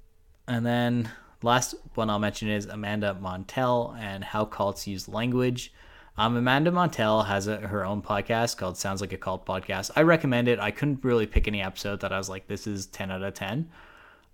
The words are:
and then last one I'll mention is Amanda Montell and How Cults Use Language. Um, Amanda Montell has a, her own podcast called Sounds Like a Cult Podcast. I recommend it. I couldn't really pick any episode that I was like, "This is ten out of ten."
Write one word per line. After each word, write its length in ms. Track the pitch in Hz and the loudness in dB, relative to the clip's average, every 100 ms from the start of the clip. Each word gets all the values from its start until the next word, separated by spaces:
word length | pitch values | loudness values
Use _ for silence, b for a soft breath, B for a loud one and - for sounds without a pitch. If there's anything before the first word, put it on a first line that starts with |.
| - _ _ _ - | -20 _ _ _ -4
and 180 | 117 | -2
then 460 | 120 120 120 120 113 B B B | 2 2 2 0 -2 B B B
last 320 | 117 123 - - - | 2 2 2 -8 -8
one 140 | - 110 | -2 0
I'll 100 | 104 | 2
mention 300 | 104 - 107 | 0 -2 -2
is 180 | 104 104 | -2 -2
Amanda 480 | 107 104 107 104 | -8 -4 -2 -2
Montell 840 | 92 95 92 95 - 127 123 120 120 | -2 -6 -8 -6 -2 2 2 0 -6
and 260 | 104 98 | -8 -8
How 200 | 101 107 | -4 -2
Cults 420 | 107 - 101 98 - | -2 0 -2 -2 -6
Use 220 | 95 - | -8 -6
Language. 640 | 104 120 123 127 123 - B B B B - | -2 0 2 2 0 -8 B B B B 0
Um, 200 | 113 120 | 2 4
Amanda 340 | 123 139 160 | 4 4 4
Montell 540 | 180 175 - 110 110 | 4 2 2 4 4
has 220 | 101 101 98 | 4 2 0
a, 120 | 107 | -4
her 260 | 107 104 | -2 -2
own 160 | 92 104 | -2 -4
podcast 560 | - 101 101 113 117 - | -2 -4 0 0 0 -2
called 220 | 92 87 | -6 -4
Sounds 220 | 101 95 | -4 -4
Like 120 | 98 | -6
a 60 | 92 | -6
Cult 260 | - 92 | -6 -6
Podcast. 460 | - 95 - 95 113 - | -4 -4 -4 -4 0 4
I 60 | |
recommend 460 | 160 165 147 120 120 | 6 6 4 4 4
it. 100 | 110 | 4
I 100 | 104 | 2
couldn't 340 | - 147 135 | 0 -2 0
really 220 | 131 120 107 | 2 4 4
pick 200 | - - | 2 2
any 140 | 104 | 0
episode 400 | 95 - 104 101 | -4 -4 -6 -4
that 120 | 98 | -2
I 60 | 95 | -4
was 120 | 95 | -4
like, 160 | 95 - | -10 -8
"This 200 | 101 110 | -8 -4
is 200 | 101 95 | -6 -8
ten 240 | - 98 | -8 -6
out 120 | 95 | -4
of 120 | 98 | -6
ten." 340 | - 98 123 165 B B B B B B | -6 -4 -4 -6 B B B B B B